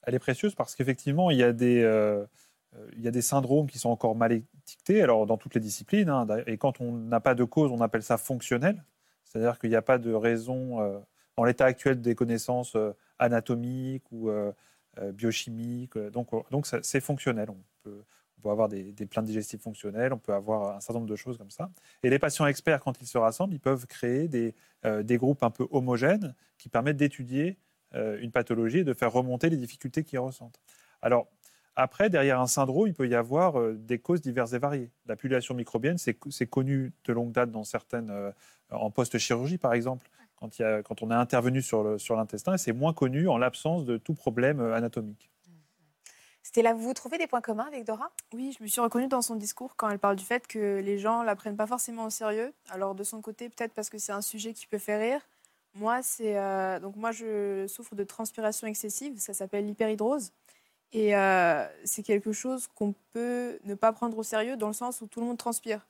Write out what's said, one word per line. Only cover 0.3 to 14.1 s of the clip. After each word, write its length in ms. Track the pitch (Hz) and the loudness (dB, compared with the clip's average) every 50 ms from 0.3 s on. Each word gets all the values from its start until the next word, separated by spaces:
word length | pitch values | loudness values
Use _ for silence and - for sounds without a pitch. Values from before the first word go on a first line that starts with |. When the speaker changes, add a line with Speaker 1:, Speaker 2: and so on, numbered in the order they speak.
| 127 - - 208 196 | -2 0 0 -2 0
Speaker 1:
parce 220 | - 120 - - | -2 -6 -6 -2
qu'effectivement, 560 | - 131 131 131 - - 143 139 160 185 180 | -2 -2 -2 -2 -2 -2 -2 2 4 4 4
il 60 | 156 127 | 6 6
y 40 | 123 | 6
a 80 | 120 120 | 6 4
des... 280 | 117 123 123 123 120 | 4 4 4 6 6
Euh, 440 | 117 113 110 110 107 107 104 101 101 104 _ _ _ _ _ _ _ _ - | 6 6 6 6 4 4 2 0 -2 -6 _ _ _ _ _ _ _ _ -20
euh, 140 | 117 110 113 117 | -20 -18 -16 -14
il 80 | 113 | -4
y 60 | 113 | -4
a 40 | 117 | 0
des 120 | 117 123 117 | 0 0 0
syndromes 440 | - 139 139 135 123 135 151 151 | 2 2 2 2 4 4 4 4
qui 120 | 139 - - | 2 -4 -2
sont 100 | - 117 | 0 0
encore 240 | 120 - - 113 110 | 0 2 2 0 2
mal 180 | 117 117 113 120 | 4 4 4 4
étiquetés, 680 | 113 117 _ _ - _ - - _ _ - 190 214 | 2 0 _ _ -20 _ -20 -20 _ _ 2 4 6
alors 240 | 185 131 117 110 107 | 6 6 6 6 6
dans 120 | 101 113 | 2 0
toutes 180 | 110 - - - | -2 -2 -2 -2
les 40 | 117 | -2
disciplines, 480 | 110 107 98 - - - - 208 202 165 | -2 -2 -8 -10 -4 0 2 2 4 4
hein, 180 | 143 131 120 107 107 113 - | 2 2 2 0 -2 -2 -2
et 120 | 117 110 107 | -4 -4 0
quand 200 | - 139 131 - | 0 0 0 0
on 100 | 127 120 | -6 -6
n'a 280 | 120 117 113 113 120 117 | -6 -6 -4 0 0 2
pas 120 | - 135 127 | 4 4 4
de 100 | 120 123 | 4 2
cause, 260 | 117 - 156 156 139 | 2 4 4 4 4
on 100 | 123 117 | 4 2
appelle 220 | 117 110 - 113 107 | 0 2 2 -2 0
ça 140 | - 120 | 0 0
fonctionnel. 680 | 113 - - 131 123 - - 123 120 135 180 214 175 - _ _ _ _ _ _ _ _ | 0 0 -4 -4 -6 0 0 0 2 2 2 0 0 -8 _ _ _ _ _ _ _ _
C'est-à-dire 340 | _ - 113 113 120 120 | _ -4 0 2 2 0
qu'il 140 | - - 113 | 0 0 2
n'y 40 | 113 | 2
a 60 | 110 | 4
pas 160 | 110 - 131 | 6 6 4
de 160 | 127 117 117 113 | 4 4 0 0
raison, 680 | 110 110 117 117 113 113 123 127 131 131 127 123 113 | 2 4 2 2 2 -2 -4 -6 -4 -4 -4 -2 -2
euh, 180 | 107 101 98 101 101 _ _ _ _ _ _ | -2 -2 -2 -6 -12 _ _ _ _ _ _
dans 80 | - 117 | 2 4
l'état 200 | 123 123 - 139 | 4 6 6 4
actuel 360 | 131 123 - - 139 131 123 | 4 4 4 2 2 2 2
des 120 | 117 120 117 | 2 0 2
connaissances, 600 | - 127 117 117 113 - - 123 123 123 - - | 2 2 0 0 -2 -2 -2 -2 -2 -4 -2 -2
euh, 180 | 113 107 107 98 _ _ _ _ | 0 0 0 -4 _ _ _ _
anatomiques 880 | _ 127 120 120 113 113 - 123 117 120 123 127 131 131 131 131 131 _ _ | _ 2 2 2 2 0 0 -2 -2 -2 -6 -6 -6 -6 -6 -6 -8 _ _